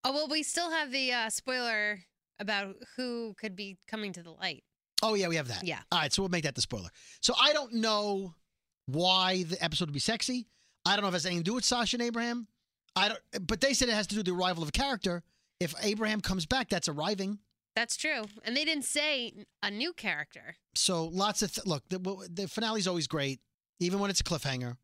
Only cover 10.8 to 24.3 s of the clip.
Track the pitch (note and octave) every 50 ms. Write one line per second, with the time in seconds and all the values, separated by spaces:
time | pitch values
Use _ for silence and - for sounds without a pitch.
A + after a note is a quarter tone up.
10.8 | _ F3 G3 G#3 G#3 G3 F3 F3+ D3 F#3 F3 E3+ E3 F3+ - B3 - - B3 A#3+
11.8 | A#3+ - - A#3+ A#3+ A#3+ A3+ A#3 A#3 A#3+ A#3+ A#3+ A3+ - _ _ _ _ _ _
12.8 | _ _ _ F#3 F#3+ G#3 A3 F#3+ _ _ - G3+ F3+ D3+ A3 - - C#4 C4+ -
13.8 | C4 A#3+ A3 G#3 G#3 - G#3 G#3+ G#3 F#3 F3+ F3 F3+ F3+ F3+ E3 E3 D3 - -
14.8 | C#4 C#4 C4 G3 - F#3+ F3 E3+ - _ _ _ _ _ _ _ F3+ D#3+ D#3 -
15.8 | - G#3 G#3+ G#3 A3 G#3+ G#3+ G#3 - - F#3+ F#3+ D#3+ - B3 C4+ B3 - G#3 F3
16.8 | - - D3+ D3 D3+ F#3 G#3+ F#3+ G3 F#3+ G#3 G3+ _ _ _ _ _ _ _ A3
17.8 | A#3 A#3 - - - D#4 D4+ B3+ G#3+ G3+ G#3 A3 - G#3+ A#3 C#4 D#4 D4+ D#4+ D4
18.8 | C4 - - D4 D4 D4+ D4 C4 A#3+ A3+ - F#3 G3+ _ _ _ - G3+ G3+ G#3
19.8 | B3+ F4 E4+ - - G3+ E3 D3 D3+ _ - C3+ - - E3 _ _ _ _ -
20.8 | - - F#3+ E3 E3 E3 E3+ F#3 G3 G#3+ G3+ - A3 F#3 - - - G3 D#3+ C#3
21.8 | - _ F#3 F#3 F#3 F#3 G3 F#3 F#3+ F3+ E3+ F3 G3 F3 - - A3 A3 A3 A3
22.8 | F3+ F#3 F3+ F3 D3+ B2+ - D#3 C#3 C3+ C3+ - _ _ _ _ _ _ _ _
23.8 | F3+ F3 F#3 G3 G3+ G3+ F#3+ - - -